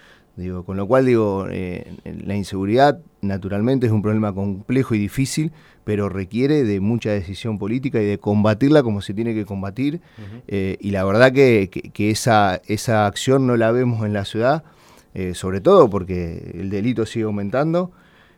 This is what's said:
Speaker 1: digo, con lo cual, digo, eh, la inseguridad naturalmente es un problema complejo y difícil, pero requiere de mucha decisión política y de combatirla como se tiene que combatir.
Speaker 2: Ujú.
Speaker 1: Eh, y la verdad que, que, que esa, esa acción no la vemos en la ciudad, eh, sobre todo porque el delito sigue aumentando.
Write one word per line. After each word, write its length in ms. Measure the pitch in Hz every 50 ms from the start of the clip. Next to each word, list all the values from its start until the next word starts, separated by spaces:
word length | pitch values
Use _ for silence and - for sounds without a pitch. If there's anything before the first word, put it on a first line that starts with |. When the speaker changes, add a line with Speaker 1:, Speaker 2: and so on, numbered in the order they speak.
| _ _ _ _ _ _ _
Speaker 1:
digo, 280 | 92 90 92 90 90 90
con 120 | - 95
lo 100 | 98 98
cual, 200 | 95 123 131 135
digo, 420 | 127 120 113 107 101 95 95 95 92
eh, 460 | 92 92 92 90 87 80 - - 85 - -
la 320 | 82 85 - - 92 98
inseguridad 640 | 104 92 - 101 95 98 98 117 127 139 147 143 175 - _ _ _
naturalmente 680 | - 101 98 92 - 95 101 101 107 123 135 131 123
es 60 | 113
un 100 | 110 107
problema 300 | 95 107 107 110 107 104
complejo 600 | 92 98 98 101 95 95 107 - 123 135 123 - 117
y 60 | 104
difícil, 500 | 101 98 - 135 135 123 - 156 156 160 - - - - _ _
pero 260 | _ 107 107 101 101 98
requiere 540 | 90 98 95 87 104 113 131 139 156 151
de 160 | 127 104 101 95
mucha 320 | 98 107 120 110 - 110
decisión 480 | 104 101 82 95 95 - - 117 107 92
política 420 | 101 101 117 135 131 131 123 117
y 40 | 104
de 140 | 101 101 -
combatirla 640 | - 107 104 107 104 110 107 104 139 139 151 151 127
como 160 | 113 104 101
se 120 | 95 -
tiene 220 | 98 104 117 117 110
que 100 | 107 101
combatir. 520 | 92 101 95 95 98 95 127 135 147 151
Speaker 2:
Ujú. 460 | 170 - _ _ 110 104 98 107 123 -
Speaker 1:
Eh, 300 | - 101 98 95 95 - -
y 140 | - 101
la 100 | 98 95
verdad 300 | 95 98 101 113 127 131
que, 380 | 127 139 135 127 117 104 98 -
que, 180 | - - - -
que 200 | - - 104 107
esa, 500 | 107 - - 127 110 107 101 95 90 - -
esa 400 | - 104 104 - - 110 107 107
acción 420 | 101 - - - 131 135 139 131 123
no 80 | 120
la 160 | 117 113 113
vemos 340 | 117 127 127 120 117 110 110
en 60 | 104
la 120 | 104 101 98
ciudad, 380 | - - 110 113 131 151 165 - - _ _ _ - - - _ _ -
eh, 200 | 95 92 92 87
sobre 260 | - - 95 95 98
todo 300 | 101 170 202 185 139 104
porque 600 | 95 98 90 95 92 90 87 82 82 - - 82 -
el 160 | 85 95 98
delito 340 | 104 98 104 123 120 110 110
sigue 200 | - - 117 107
aumentando. 680 | 107 104 104 101 101 107 131 151 165 165 175 185 175 - _ _ _ _ _ _ _ _